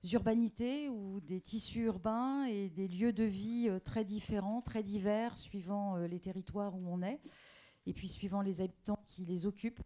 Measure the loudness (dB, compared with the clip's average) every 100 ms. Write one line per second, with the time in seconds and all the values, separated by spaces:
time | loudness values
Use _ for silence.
0 | 2 2 4 4 4 2 -2 0 -2 -4
1 | -4 -6 -4 -6 -4 -6 -4 0 0 0
2 | 0 2 2 2 0 0 -2 -2 -2 4
3 | 4 4 2 2 -2 2 4 2 0 -2
4 | 0 -2 0 0 2 0 0 -2 0 2
5 | 4 4 2 -4 -8 -8 -2 0 0 0
6 | 0 -2 -4 -6 -4 -2 -2 -2 -2 0
7 | 0 -2 -10 -20 -20 -20 -20 _ -6 -4
8 | -4 -4 -2 0 0 0 -2 -2 -4 -4
9 | -4 -10 -2 0 0 0 -4 -4